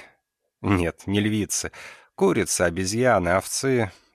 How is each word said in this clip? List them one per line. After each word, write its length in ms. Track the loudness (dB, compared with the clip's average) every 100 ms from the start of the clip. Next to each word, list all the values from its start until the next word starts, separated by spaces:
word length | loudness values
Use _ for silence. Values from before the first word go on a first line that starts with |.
| -8 _ _ _ _ _
Нет, 420 | 0 0 0 -4 -4
не 140 | 0
львицы, 520 | 0 0 -2 -4 -6 -12 -18 -20 _
курицы, 480 | -2 0 2 0 0
обезьяны, 680 | 0 0 -2 0 4 4 4
овцы, 600 | 0 0 -4 0 0 0 -4 _